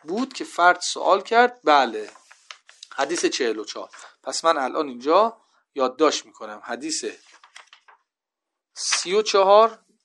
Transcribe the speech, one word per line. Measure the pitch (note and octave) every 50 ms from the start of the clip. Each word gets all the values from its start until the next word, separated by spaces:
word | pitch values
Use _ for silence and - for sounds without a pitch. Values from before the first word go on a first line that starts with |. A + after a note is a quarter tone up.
| _
بود | D3 F3 A3 C4 C4 -
که | - D#3
فرد | - - - F3 F3+ F3 F3
سوال | - - - C3+ B2 D#3 F3+ G3+
کرد. | G3 - A3+ A#3 B3 A#3+ A#3+ - _
بله، | D#3 D3 C#3+ C3 A#2+ A2 G#2+ G#2+ G#2 - - _ _ - _ _ _ - - _ _ - _ - - -
حدیث | - C#3 C#3+ F3 E3 -
چهل | F3 - - C3+ A#2 A2 A2
و | G#2+
چهار. | - - A2+ F#2+ - - - - - - _ _
پس | C3+ C3+ - -
من | C3 D#3+ D3
الان | C3+ B2 A#2+ D3 D#3+ C#3+
اینجا | B2 A#2+ A#2+ C#3+ D#3+ F#3+ A3 A3+ A3 - _ _ _ _ _ _ _
یادداشت | C#3+ C3 B2+ B2+ - D#3 D3 - - -
می‌کنم. | A2+ G#2 - A#2 G#2+ G#2+ G#2+ -
حدیث | - A#2+ A#2+ C3+ D#3+ D3+ - - G#2+ F#2 - _ _ _ _ _ _ _ - - _ - _ _ _ - _ _ _ _ _ _ _ _ _ _ _ _ _ _ _ _
سی | - - - - - - E3+ F#3
و | G#3+ G#3+
چهار، | G#3+ - G3+ G3 F#3+ G3+ G#3 A3 A3 A3 - _ _ _ _ _